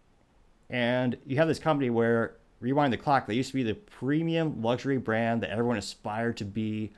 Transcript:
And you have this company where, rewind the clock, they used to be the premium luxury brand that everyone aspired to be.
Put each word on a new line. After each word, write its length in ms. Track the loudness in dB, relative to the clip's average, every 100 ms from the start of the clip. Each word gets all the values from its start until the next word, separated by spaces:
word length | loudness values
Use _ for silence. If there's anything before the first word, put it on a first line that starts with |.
| _ _ _ _ _ _ -8
And 480 | -2 0 2 0 -2 -4
you 120 | 0
have 100 | 2
this 100 | 2
company 320 | 2 2 2
where, 460 | 2 4 2 0 -6 _ -8
rewind 340 | -2 2 2
the 40 | 0
clock, 280 | 2 0 2
they 80 |
used 160 | -2 -2
to 60 | -2
be 80 |
the 100 | -2
premium 880 | -4 -10 -8 -2 0 0 0 0 0
luxury 360 | 0 0 0 -2
brand 440 | 0 0 2 0
that 80 | -2
everyone 280 | -2 0 0
aspired 600 | -4 -10 -8 -4 -4 -4
to 80 | -6
be. 480 | -4 -4 -4 -6